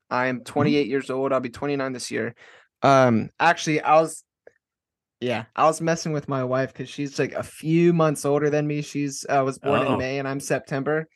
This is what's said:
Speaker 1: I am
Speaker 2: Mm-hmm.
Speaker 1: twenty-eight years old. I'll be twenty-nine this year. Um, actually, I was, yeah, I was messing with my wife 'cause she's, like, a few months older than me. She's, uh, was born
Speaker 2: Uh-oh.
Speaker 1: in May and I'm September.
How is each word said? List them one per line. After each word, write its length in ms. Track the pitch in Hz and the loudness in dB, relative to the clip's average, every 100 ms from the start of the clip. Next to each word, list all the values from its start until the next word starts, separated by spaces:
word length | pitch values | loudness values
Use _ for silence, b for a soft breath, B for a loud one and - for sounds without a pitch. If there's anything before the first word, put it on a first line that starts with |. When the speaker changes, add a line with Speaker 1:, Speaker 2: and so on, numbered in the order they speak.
| - | -6
Speaker 1:
I 180 | 123 127 | -2 0
am 100 | 123 | -2
Speaker 2:
Mm-hmm. 60 | |
Speaker 1:
twenty-eight 440 | - 147 147 147 139 | -4 0 2 2 0
years 220 | 135 131 | -2 -4
old. 240 | 131 135 | -4 0
I'll 80 | 131 | -2
be 80 | 123 | -4
twenty-nine 420 | 120 147 143 135 | -6 -4 -4 -4
this 180 | 127 - | -8 -8
year. 260 | 117 117 - b b b - | -6 -6 -8 b b b 0
Um, 480 | 131 135 127 113 - - | 4 6 6 4 0 0
actually, 440 | 160 170 - 151 | 0 2 0 -2
I 180 | - 156 | 4 4
was, 240 | 160 - _ _ - _ _ _ _ _ _ - | 4 -2 _ _ -20 _ _ _ _ _ _ -8
yeah, 260 | 123 110 113 - | -4 -4 -4 2
I 80 | 147 | 2
was 160 | 156 | 2
messing 320 | 165 165 170 | 0 -2 -2
with 160 | 151 - | -6 -4
my 160 | 139 127 | -4 -2
wife 280 | 127 131 | -2 -2
'cause 140 | - 131 | -6 -12
she's, 320 | - 143 135 | -8 -8 -2
like, 140 | 135 | -2
a 100 | - | -4
few 480 | - - 156 165 170 | -10 -8 0 4 4
months 320 | 170 156 147 | 4 2 2
older 260 | 143 143 147 | 0 2 2
than 160 | 147 147 | 0 -2
me. 160 | 147 | -4
She's, 440 | 143 147 143 135 - | -6 -4 -4 -6 -2
uh, 140 | 143 | 0
was 160 | 135 131 | 0 -2
born 220 | 135 139 | 0 0
Speaker 2:
Uh-oh. 120 | 135 | 2
Speaker 1:
in 60 | 131 | 0
May 200 | 131 139 | -2 -4
and 80 | 139 | -6
I'm 120 | 139 | -6
September. 680 | 135 135 - 139 139 156 156 | -4 -4 -4 -4 -2 -2 -4